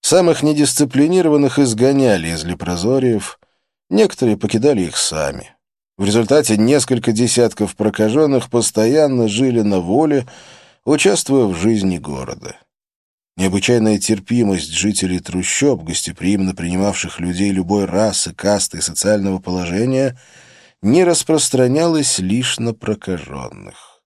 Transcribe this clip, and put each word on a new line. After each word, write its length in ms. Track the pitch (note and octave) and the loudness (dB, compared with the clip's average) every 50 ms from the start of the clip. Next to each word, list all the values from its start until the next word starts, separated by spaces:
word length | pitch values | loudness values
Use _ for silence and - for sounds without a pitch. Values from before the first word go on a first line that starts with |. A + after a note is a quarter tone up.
Самых 420 | - - D3+ F3+ F3+ E3+ D#3 - - | 0 4 2 4 4 4 2 2 2
недисциплинированных 1160 | D3+ D3+ D3 D3 C3+ - - D3 C#3 - C3 D3 D#3 F3+ F#3 F3+ D#3+ D3 D3 C#3+ C3 - - | 0 2 2 0 0 2 0 0 0 2 2 2 2 2 2 2 4 4 4 2 2 2 2
изгоняли 680 | C#3+ B2+ A2+ G#2+ B2 C3+ C#3 C#3 C3+ B2 G#2 F#2 D#2+ E2 | 0 2 2 2 2 2 4 4 4 4 2 2 0 -4
из 160 | E2+ D#2+ D#2 | -6 -4 -4
лепрозориев, 920 | F2 F2 - - F2+ F2+ F2 F2+ A2 C3 C3+ B2+ B2+ A2+ G#2 F#2+ - - _ _ _ _ _ _ _ _ _ _ _ | -6 -8 -6 -6 -6 -4 -2 -2 0 0 2 2 0 0 0 -4 -8 -16 _ _ _ _ _ _ _ _ _ _ _
некоторые 500 | - G#3 A3 F3 - - C3+ A#2+ G#2 G2 | 2 2 2 2 2 0 0 0 0 0
покидали 440 | - G2+ - A2 A2+ D3 C#3+ G#2+ F2+ | -2 -2 -2 2 2 2 2 2 0
их 140 | E2 - | -2 -4
сами. 540 | - - - D#2+ D#2 D2+ C#2 C#2 - A1+ - _ _ _ _ _ _ _ _ _ - | -4 -6 -4 -4 -4 -4 -4 -6 -8 -14 -18 _ _ _ _ _ _ _ _ _ -4
В 80 | G2 | -2
результате 500 | G2 G#2 A#2 A2+ G2 C3+ D3+ D3 - G#2+ | 2 2 2 2 4 2 2 4 2 2
несколько 560 | G#2 G#2+ A#2 C#3+ D3 B2+ - C3 A#2+ - - A2 | 2 4 4 4 2 2 0 -2 -2 0 -2 0
десятков 640 | G#2+ B2 A#2 - B2 A#2+ A2 - - G#2+ F#2+ - | 0 0 0 2 2 2 2 2 -2 -4 -4 -2
прокажённых 720 | _ G#2+ G#2+ G#2 - A2 G#2+ A2 D3 D#3 D3 C#3 B2+ A2+ - | _ -2 -2 0 2 0 2 2 2 2 2 2 0 -2 0
постоянно 760 | - A#2+ A2+ - - - A2 A2+ C3+ D#3 D#3 C#3+ C3 B2 A#2 A2 | -2 -2 -2 0 0 0 0 2 4 2 2 2 2 0 0 0
жили 320 | G2+ A2 C3 C3 A#2+ A#2 | 0 0 0 0 2 0
на 200 | G#2+ G#2 G2+ F#2+ | 0 2 0 0
воле, 460 | E2+ F2 G2+ C3+ D#3+ D#3 D3 C#3 C3 - - - - - - - - _ _ _ _ | 0 0 0 2 2 2 0 0 -2 -4 -16 -20 -20 -20 -20 -20 -20 _ _ _ _
участвуя 600 | - D3+ D3 - F#3+ G3+ E3 - - C#3 C3+ A#2+ | 0 0 2 2 2 0 0 0 0 2 2 2
в 100 | G#2 F2+ | 2 0
жизни 440 | D#2+ F2+ A2 A#2 G#2+ F#2+ F#2+ F2+ E2+ | 0 0 2 2 2 0 0 -2 -2
города. 580 | C2 D2+ C#2+ C2 C2 A#1+ A1 - - - - - _ _ _ _ _ _ _ _ _ _ _ _ _ _ _ | -6 -10 -12 -10 -10 -12 -14 -14 -14 -18 -18 -20 _ _ _ _ _ _ _ _ _ _ _ _ _ _ _
Необычайная 640 | - F#2 F#2+ F2+ G2 F#2 - B2 A#2+ A2 A2 G#2+ G2 | -2 -2 0 0 0 2 2 2 4 4 2 2 0
терпимость 720 | - - A2 G2+ - - A#2 A#2+ A#2 G2+ F#2+ F2 D2+ D#2 | 0 0 -2 -2 0 -2 0 2 2 2 0 -2 -4 -6
жителей 480 | D#2+ E2 F#2+ G#2 G#2 - - F#2 F2+ F2 | -6 -2 -2 -2 -2 -2 -2 -2 -4 -4
трущоб, 640 | - - F2 F2+ F2+ - - - C#3 D3 C3 F2 D#2+ | -6 -6 -6 -6 -4 -4 -2 0 2 2 0 0 -4
гостеприимно 720 | D#2+ D#2+ - - - E2 - F2 F#2 G2+ G2 F#2+ F#2 F#2 | -8 -6 -6 -6 -8 -10 -4 -2 0 0 0 0 -2 -4
принимавших 640 | - E2+ E2+ F2+ F#2 G2 G#2 G2+ - - E2 - - | -4 -6 -4 -2 0 0 -2 -2 -4 -8 -10 -8 -8
людей 320 | F2 F2 F2+ F2 G2 G2+ | -6 -6 -2 -2 -2 0
любой 340 | G2 F#2+ F2+ E2+ G#2 G#2 G2 | 0 -2 -2 0 0 0 0
расы, 480 | F2+ E2 G2 G#2+ A2 F#2+ - - - E2 | 0 0 0 0 0 0 -2 -6 -6 -8
касты 460 | - - G2 G#2 G2+ - - - E2 | -4 -2 0 0 0 -2 -6 -6 -8
и 20 | |
социального 600 | E2 - D#2+ - - G2+ G#2+ G#2 G2 G2 F#2+ F#2 | -8 -8 -6 -4 0 0 0 0 0 -4 -4 -6
положения, 760 | F#2+ - F2+ F2+ F2 E2+ F2 G2 A2+ B2+ C3 C3 C#3 C3 B2 - _ _ _ - - - - - _ _ _ _ - | -6 -6 -6 -6 -4 -4 -2 -2 -2 0 0 0 -2 -2 -4 -8 _ _ _ -20 -20 -20 -20 -20 _ _ _ _ 0
не 200 | G2+ B2+ E3+ F#3 | 2 4 4 4
распространялась 1160 | F3+ E3+ E3 - - D#3+ D3+ - - - B2+ B2+ B2 C3 D3+ E3 E3+ D#3+ D#3 C#3+ - - - | 4 2 0 0 0 0 0 0 0 2 2 2 2 2 2 0 2 0 0 0 -2 -2 -4
лишь 380 | F#2 F#2 G2+ A#2+ B2+ A#2+ - - | -2 -2 -2 -2 -2 -4 -6 -4
на 160 | A#2+ A#2 A2+ | -6 -6 -6
прокажённых. 1300 | _ - G#2+ G#2+ - - - F#2 E2+ C#2+ C2 C#2 C#2 B1+ A1 - G1+ G1+ G1+ - - - - _ _ _ | _ -6 -6 -6 -6 -6 -8 -8 -8 -8 -12 -14 -12 -12 -14 -16 -18 -20 -20 -20 -20 -20 -20 _ _ _